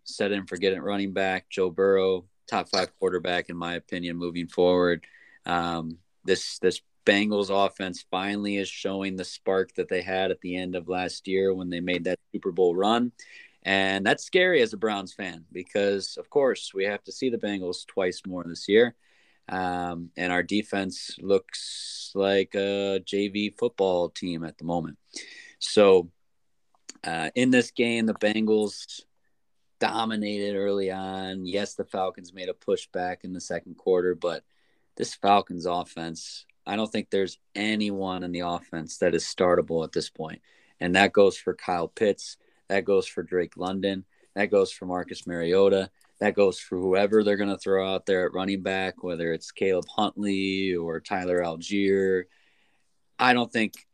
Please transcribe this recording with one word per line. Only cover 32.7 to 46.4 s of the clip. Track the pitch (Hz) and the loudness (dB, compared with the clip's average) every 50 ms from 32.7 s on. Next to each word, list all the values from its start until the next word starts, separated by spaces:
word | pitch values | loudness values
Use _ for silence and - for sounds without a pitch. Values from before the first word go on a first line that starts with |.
| 98 - - - - 92 90 90 90 - - | -2 -2 -2 -6 -6 -4 -4 -4 -6 -8 -10
in | 90 | -10
the | 90 90 | -10 -10
second | - - 87 85 - 90 85 - | -8 -8 -8 -8 -8 -10 -16 -6
quarter, | _ 95 92 90 90 90 90 | _ 2 2 2 2 0 0
but | 82 - 87 82 73 - _ _ _ _ _ _ _ _ _ _ | -2 -2 -4 -4 -6 -8 _ _ _ _ _ _ _ _ _ _
this | - 120 - - | -8 -8 -8 -6
Falcons | - - 98 101 101 95 - 92 87 82 | -2 4 4 6 6 4 2 -4 -6 -4
offense, | 90 87 87 85 - - 82 82 85 82 - - - - - - _ _ _ _ | -2 -2 -2 -4 -6 -8 -10 -10 -8 -10 -10 -12 -14 -16 -16 -18 _ _ _ _
I | 90 98 | -6 -4
don't | 104 110 107 | -4 -4 -2
think | - 110 101 - | -4 -6 -4 -2
there's | - 98 98 87 - - _ _ - | 0 0 0 -2 -4 -10 _ _ -6
anyone | 101 104 110 110 107 107 104 98 98 95 92 92 90 90 | -4 -2 0 0 0 0 0 -2 -2 -2 -4 -4 -4 -4
in | 87 | -4
the | 87 87 | -4 -4
offense | 90 87 87 87 - - - 82 80 80 - - | -2 -2 -4 -4 -6 -8 -8 -8 -8 -10 -2 0
that | 95 90 85 | 2 2 2
is | 82 - | 2 0
startable | - - - 95 90 87 87 82 - 82 82 80 | -4 0 2 4 4 4 4 2 2 -2 -2 -2
at | - | -2
this | - 82 80 - | -2 -4 -4 -4
point. | - - 80 80 - - _ _ _ _ _ _ _ _ | -8 -10 -10 -10 -10 -14 _ _ _ _ _ _ _ _
And | 90 90 87 | -2 2 4
that | 95 101 95 - | 6 6 6 8
goes | 104 101 95 - - | 6 6 6 4 2
for | - - 90 | -4 -6 -6
Kyle | - - - 90 87 85 82 | -4 -4 -4 -2 -2 -2 -4
Pitts. | - - 113 104 95 - - - - - _ _ _ _ _ - | -2 0 0 2 2 0 -4 -12 -16 -18 _ _ _ _ _ -2
That | 98 98 92 | -2 0 2
goes | 101 98 95 92 - | 4 2 2 2 0
for | - - 87 | -4 -8 -6
Drake | 85 92 90 87 82 - | -2 -2 -2 -2 -2 -4
London. | - 92 92 95 98 95 98 98 95 95 - _ _ _ _ _ | -6 -6 -4 -4 -2 -2 -2 -2 -4 -8 -12 _ _ _ _ _
That | 98 104 - | -2 0 2
goes | 107 98 95 92 - | 4 4 4 2 0
for | - 95 | -6 -6
Marcus | 90 90 90 87 87 92 - - | -4 -4 -4 -4 -6 -10 -12 -8
Mariota. | 87 87 85 82 82 90 95 98 98 98 95 95 92 - _ _ _ _ _ | -6 -4 -2 0 2 4 6 6 6 6 4 2 -2 -6 _ _ _ _ _
That | 101 104 92 | -2 0 4
goes | - | 4